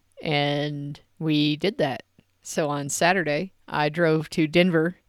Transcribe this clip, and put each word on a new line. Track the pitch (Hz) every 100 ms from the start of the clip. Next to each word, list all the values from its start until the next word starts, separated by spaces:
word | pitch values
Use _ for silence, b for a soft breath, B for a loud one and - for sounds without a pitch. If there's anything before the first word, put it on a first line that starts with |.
| _ -
and | - 147 143 143 151 147 143 143 _ _
we | 160 151 147 151
did | 185 -
that. | 147 123 - _ _ _
So | - - 151
on | 143 143
Saturday, | - 175 190 151 147 190 - -
I | 151 151
drove | 156 165 156 151
to | - 156
Denver | 170 185 165 160 -